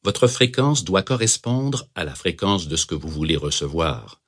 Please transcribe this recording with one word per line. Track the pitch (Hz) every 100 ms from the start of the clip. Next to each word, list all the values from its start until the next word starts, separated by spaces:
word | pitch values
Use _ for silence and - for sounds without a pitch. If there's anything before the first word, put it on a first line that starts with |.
Votre | 101 - 123
fréquence | - 127 123 139 147
doit | - 95
correspondre | 95 127 113 - 117 123 135 - - -
à |
la | 78
fréquence | 69 90 78 98 98 78
de | 82
ce | -
que |
vous | 80 78
voulez | 76 78 76
recevoir. | 73 - 71 78 80 58 52 -